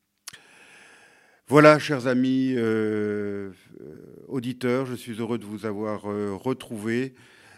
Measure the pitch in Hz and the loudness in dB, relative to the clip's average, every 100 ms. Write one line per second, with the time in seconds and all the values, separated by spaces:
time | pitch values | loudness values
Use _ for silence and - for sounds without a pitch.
0 | _ _ - - - - - - - - | _ _ -20 -20 -20 -20 -20 -20 -20 -20
1 | - - _ _ - 143 151 151 147 139 | -20 -20 _ _ 4 10 10 8 4 -2
2 | 123 127 131 131 131 127 113 110 107 107 | 0 0 2 2 0 0 0 0 0 -2
3 | 104 104 101 101 98 90 - - 71 78 | -2 -4 -6 -8 -10 -16 -20 -20 -20 -20
4 | - 85 - 131 120 123 123 127 131 120 | -20 -20 -8 -6 -6 -4 -2 0 -2 -8
5 | 123 107 113 120 101 107 110 101 110 104 | -10 -8 -4 -4 -6 -8 -8 -6 -6 -6
6 | 104 104 104 95 127 127 - 113 107 117 | -6 -4 -4 -4 -4 -6 -8 -8 -4 -2
7 | 135 127 - - - | -4 -10 -20 -20 -20